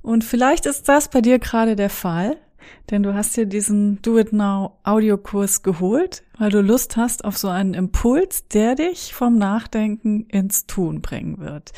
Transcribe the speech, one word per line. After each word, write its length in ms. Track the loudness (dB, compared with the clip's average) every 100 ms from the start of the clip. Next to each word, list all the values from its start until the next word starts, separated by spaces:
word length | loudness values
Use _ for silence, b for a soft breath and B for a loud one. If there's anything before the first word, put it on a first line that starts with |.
Und 200 | 0 0
vielleicht 440 | 0 2 2 2 0
ist 200 | -2 2
das 220 | 2 4
bei 140 | 2
dir 160 | 4 4
gerade 380 | 2 0 0 0
der 140 | -2
Fall, 460 | -2 -4 -2 -2 -4 _ _ B B -4
denn 120 | 0
du 120 | 0
hast 240 | -2 -2 -2
dir 80 | -2
diesen 560 | -2 0 2 2 0
Do 160 | 2 2
It 160 | 2
Now 440 | 2 0 0 -4 _
Audiokurs 800 | 0 2 2 0 -2 -4 -2 0
geholt, 640 | -2 0 0 0 -2 -6 _ -2
weil 140 | 2
du 100 | 4
Lust 380 | 4 2 0 -2
hast 260 | -2 -2
auf 140 | -6 -4
so 100 | -4
einen 240 | -2 -2
Impuls, 760 | -2 -2 2 2 2 0 -4 -2
der 260 | 0 2
dich 400 | 0 -2 -4 -12
vom 240 | -2 2 2
Nachdenken 880 | 2 -2 -4 -4 -2 -2 -2 -2 -2
ins 400 | -2 0 -4 -4
Tun 340 | -4 -2 -4
bringen 380 | -8 -8 -8 -10
wird. 340 | -12 -14 -16